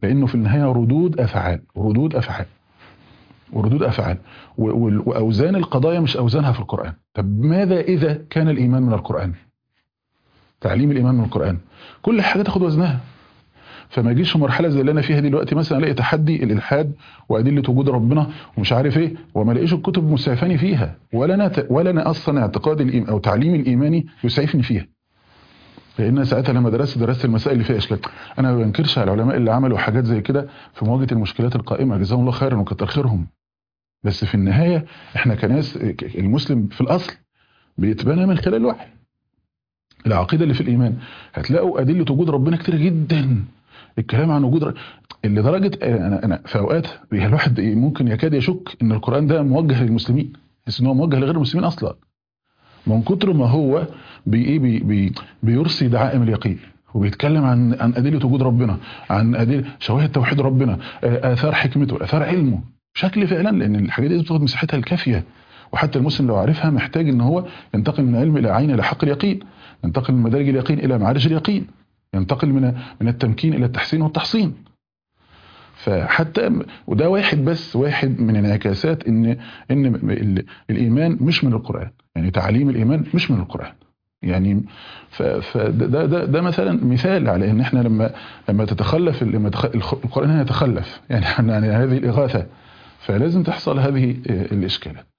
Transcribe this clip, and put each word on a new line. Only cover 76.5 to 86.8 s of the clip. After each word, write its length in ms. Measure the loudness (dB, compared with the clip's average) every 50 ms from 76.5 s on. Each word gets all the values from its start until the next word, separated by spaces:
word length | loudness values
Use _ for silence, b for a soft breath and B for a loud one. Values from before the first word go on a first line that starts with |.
| 0 -2 -4 B B B B
وده 220 | -2 0 2 2 2
واحد 280 | 2 2 0 0 0 2 0
بس، 300 | 0 -2 -2 -6 -4 -2
واحد 440 | -2 0 0 0 -2 -2 -2 0 0
من 160 | 0 2 2
انعكاسات 720 | 2 2 2 0 0 0 -2 -2 0 0 -2 -2 -2 0
إن، 180 | 0 2 2 2 2 0 -4 B B B B B B
إن 200 | 0 2 2 2
م-، 180 | 0 0 -2 -2
ال-، 360 | -2 0 0 0 0 0 -2 B B B B B
الإيمان 480 | -2 0 2 2 2 2 2 2 0 0
مش 220 | 0 0 0 2 0
من 100 | 0 0
القرآن، 360 | -2 -2 -6 -8 -8 -8 -10 -14 _ _ _ -6
يعني 160 | -4 -2 0
تعليم 380 | 0 0 0 2 2 2 2 2
الإيمان 340 | 0 2 2 2 2 0 0 0 -2
مش 180 | -2 0 0
من 80 | 0 -2
القرآن. 320 | -2 -4 -8 -12 -12 -12 -16 _ _ _ _ _ _ _ _ -8
يعني 420 | -4 -2 0 2 2 2 2 0 -2 B B B B B B B B B
ف-، 140 | -8 -4 -2
ف-، 340 | -2 -2 -2 -6 -4 -4
ده، 280 | -2 -2 0 0 0 0
ده، 180 | 0 0 0 0
ده، 200 | 0 0 0 0
ده 160 | 0 0 0
مثلًا 440 | 0 0 0 0 0 0 0 0